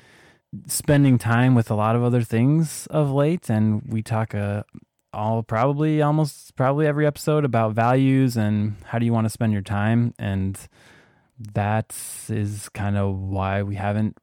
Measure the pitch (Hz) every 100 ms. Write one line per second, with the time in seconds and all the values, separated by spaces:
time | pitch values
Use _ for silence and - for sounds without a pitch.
0 | _ - - _ _ 101 - - - 143
1 | 139 123 113 117 127 123 110 107 107 120
2 | 120 120 110 113 131 156 160 - - 156
3 | 143 139 147 175 - 110 107 107 - 110
4 | - 110 110 104 101 104 - - _ _
5 | _ - 107 113 110 113 135 143 156 151
6 | 147 151 147 - - - 131 143 156 147
7 | 151 - - 151 139 113 110 107 120 131
8 | 135 135 131 117 107 107 107 104 - 117
9 | 117 117 110 - 113 104 95 101 107 117
10 | 120 - 107 98 95 95 - _ - -
11 | _ _ _ - 107 104 101 110 - -
12 | - - - 107 104 104 - - 101 101
13 | 98 95 95 98 95 98 101 98 101 104
14 | 107 -